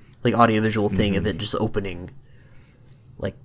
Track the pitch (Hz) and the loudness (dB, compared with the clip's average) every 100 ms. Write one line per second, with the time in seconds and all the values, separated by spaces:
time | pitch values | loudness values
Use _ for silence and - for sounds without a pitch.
0 | - - 120 113 117 107 110 107 104 98 | -20 -4 0 4 4 4 2 0 0 2
1 | 104 98 101 82 107 - 113 107 98 87 | 0 0 -2 -4 -4 -2 -2 -2 -4 -8
2 | 92 - - - - - - - - - | -12 -16 -20 -20 -20 -20 -20 -20 -20 -20
3 | - - 95 - | -20 -10 -8 -10